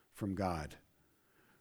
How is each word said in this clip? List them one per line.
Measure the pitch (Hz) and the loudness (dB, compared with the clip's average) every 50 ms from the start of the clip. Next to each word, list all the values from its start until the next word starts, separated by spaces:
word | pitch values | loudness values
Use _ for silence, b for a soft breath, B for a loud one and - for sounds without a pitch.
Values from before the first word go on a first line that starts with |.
| _ _ | _ _
from | - - 113 98 95 | -6 -4 -2 0 2
God. | 92 95 92 87 78 73 - - - - _ _ _ _ _ _ _ _ _ _ - - - - _ | 2 2 2 2 0 -2 -6 -10 -14 -20 _ _ _ _ _ _ _ _ _ _ -20 -20 -20 -20 _